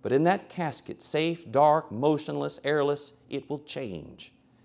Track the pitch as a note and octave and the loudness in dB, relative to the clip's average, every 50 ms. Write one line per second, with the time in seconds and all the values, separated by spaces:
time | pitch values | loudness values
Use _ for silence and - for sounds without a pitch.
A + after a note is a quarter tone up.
0 | - G#2 B2 C#3 D#3+ F3 G3 G3 - - - F3+ E3+ D3+ B2+ - - - - - | -2 2 4 4 4 4 2 2 -2 -6 -8 -4 -4 -4 -4 -6 -10 -12 -14 -14
1 | - - - D3+ D#3 E3 E3+ E3 - A2 A2+ C3+ D3 D3+ D3+ D#3+ D#3 - - A2 | -8 -4 -2 0 0 0 -2 -4 -8 -2 2 4 6 6 6 4 2 -2 -4 0
2 | C3+ D3+ D#3 C#3+ D3 - D3 C#3+ C#3+ C#3+ - - - C#3 D3+ D3+ C#3+ C#3+ C#3+ C#3+ | 2 2 2 2 0 -4 -6 -4 -4 -6 -6 -4 -2 0 2 2 2 2 0 -2
3 | - - - _ _ _ - C#3 C3+ - D3 C#3+ D3 - - - C3+ G#2+ F#2 D#2+ | -4 -10 -16 _ _ _ -8 -8 -6 -8 -8 -10 -10 -10 -10 -8 -8 -8 -8 -10
4 | - C#2+ - - - - - _ _ _ _ _ _ | -10 -12 -16 -18 -20 -20 -20 _ _ _ _ _ _